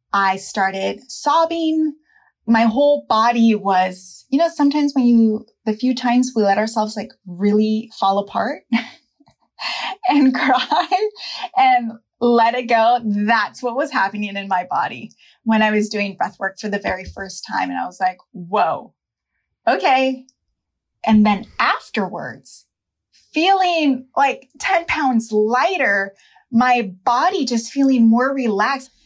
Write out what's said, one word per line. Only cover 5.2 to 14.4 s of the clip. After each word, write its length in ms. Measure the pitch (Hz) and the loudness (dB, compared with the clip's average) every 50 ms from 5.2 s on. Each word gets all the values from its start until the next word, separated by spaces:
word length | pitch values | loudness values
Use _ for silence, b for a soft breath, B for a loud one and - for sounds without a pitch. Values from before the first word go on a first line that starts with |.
| 226 220 214 214 - _ _ _ - | 4 4 2 -2 -6 _ _ _ -4
the 60 | 220 | -4
few 220 | 214 220 247 254 254 | -4 -2 -2 -2 -2
times 380 | 254 - 247 240 247 254 254 - | -2 0 0 2 2 2 0 0
we 80 | 226 | 0
let 160 | 208 196 196 202 | 2 2 2 2
ourselves, 380 | 214 220 - 233 214 214 - | 0 -2 -2 -4 -4 -4 -4
like, 160 | 214 180 - - _ - | -8 -10 -12 -14 _ -18
really 640 | 185 175 175 196 208 208 214 214 214 220 214 226 - - | -14 -6 -2 0 2 2 2 2 2 0 -4 -6 -8 -6
fall 220 | - 196 196 196 202 | -2 0 0 0 0
apart 440 | 202 - - - 196 233 311 370 _ - | -2 -4 -4 -4 -4 -4 -6 -10 _ -4
<laughs> 1400 | 233 226 - - - _ _ _ _ _ _ _ _ _ _ _ _ - - - - - - - - - - - | -4 -4 -4 -6 -16 _ _ _ _ _ _ _ _ _ _ _ _ -12 -10 -10 -8 -8 -8 -10 -10 -6 -2 2
and 260 | 294 285 262 262 254 | 2 4 4 4 2
cry 540 | 254 269 262 254 240 - - - - 339 - - 370 427 427 - B B B B B B B B | 2 0 0 0 0 0 0 -2 -2 0 0 0 0 0 -2 -6 B B B B B B B B
and 360 | 247 262 262 254 247 240 226 226 - _ _ _ - | 2 4 4 4 2 2 -2 -10 -12 _ _ _ -2
let 340 | 240 240 240 233 226 233 233 | 2 4 4 4 4 2 0
it 80 | 254 247 | -2 -2
go, 340 | 233 240 226 220 233 240 240 233 | 0 2 4 4 4 2 2 0
that's 580 | 214 202 202 208 208 233 220 208 - - - | -2 -2 0 0 0 0 0 0 -4 -6 -8
what 140 | 254 247 233 | -8 -6 -4
was 160 | 262 320 285 | -4 -4 -2
happening 420 | - 240 190 202 208 208 208 202 196 | -2 -2 -2 -2 -2 -6 -8 -8 -8
in 120 | 196 | -8